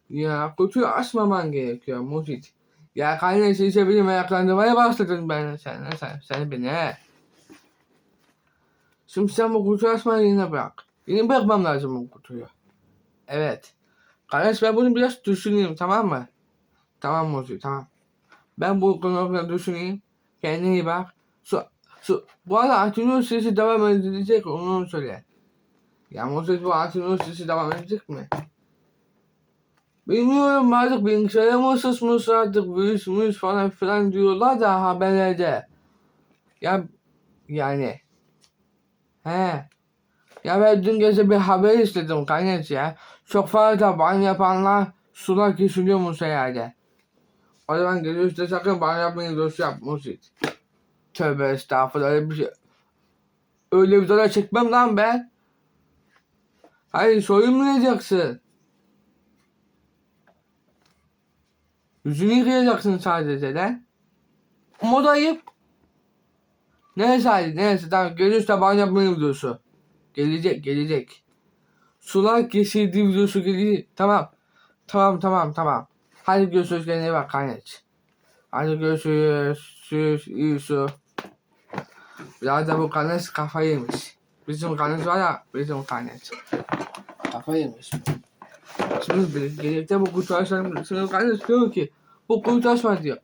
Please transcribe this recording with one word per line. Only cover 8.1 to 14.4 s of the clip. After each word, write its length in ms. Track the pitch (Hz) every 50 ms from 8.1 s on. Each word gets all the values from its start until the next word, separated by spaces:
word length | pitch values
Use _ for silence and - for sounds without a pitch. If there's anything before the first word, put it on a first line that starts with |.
| _ _ _ _ _ _ _ _ _ _ _ _ _ _ _ _ _ _ _
Şimdi 260 | _ - 185 208 196 -
sen 220 | - 226 226 226
bu 100 | 220 202
kutuyu 280 | 196 208 202 220 233 226
açmayı 360 | 226 - 240 226 220 214 202
yine 220 | 202 196 190 160
bırak. 340 | 156 139 - - - - - _ _ _ _
Yine 220 | - 180 214 220 226
bırakmam 360 | 269 254 214 208 220 208 185
lazım 300 | 165 147 139 143 135 131
bu 160 | 127 120 120
kutuyu. 360 | - - _ - 123 120 117 113 _ _ _ _ _ _ _ _ _ _ _ _ _ _ _ -
Evet. 460 | 139 147 156 147 - - - - _ _ _ _ _ _ _ _ _ _ _
Kardeş, 360 | - - 143